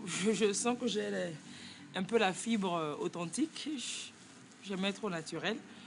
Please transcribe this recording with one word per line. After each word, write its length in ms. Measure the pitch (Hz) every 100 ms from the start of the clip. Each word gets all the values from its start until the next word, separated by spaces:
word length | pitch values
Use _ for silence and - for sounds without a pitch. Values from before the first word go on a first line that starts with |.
| 208
je, 260 | 165 202
je 220 | 196 214
sens 240 | 202 240 247
que 80 | 247
j'ai 220 | 202 208
les, 200 | 196 175 151 - - - - - 185
un 80 |
peu 140 | 185 226
la 140 | 196
fibre, 420 | - 233 226 190 170
euh, 200 | 156 139
authentique. 760 | 175 175 170 196 311 - 285 285
Je, 920 | - - - - - - - - 190
j'aime 180 | 185 196
être 180 | 196
au 60 | 214
naturel. 480 | 165 156 160 170 226 - -